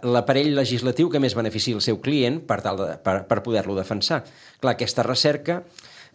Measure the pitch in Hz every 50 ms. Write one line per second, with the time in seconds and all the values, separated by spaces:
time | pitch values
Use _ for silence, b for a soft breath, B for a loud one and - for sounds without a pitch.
0 | - 123 120 123 117 123 135 135 143 151 147 139 135 117 123 117 120 127 120 -
1 | 160 175 165 147 139 127 101 113 113 107 107 110 - - 117 104 - - 110 98
2 | - 135 147 147 127 120 135 165 165 - 110 98 - 104 95 95 98 80 80 -
3 | - - 95 98 95 - 117 104 - 120 113 107 95 92 101 95 92 - 113 101
4 | - - 170 139 - B B B B B B B - 131 117 - 120 110 - -
5 | 117 117 127 - - 151 151 - 147 - 175 175 175 B B B B B B B
6 | B B B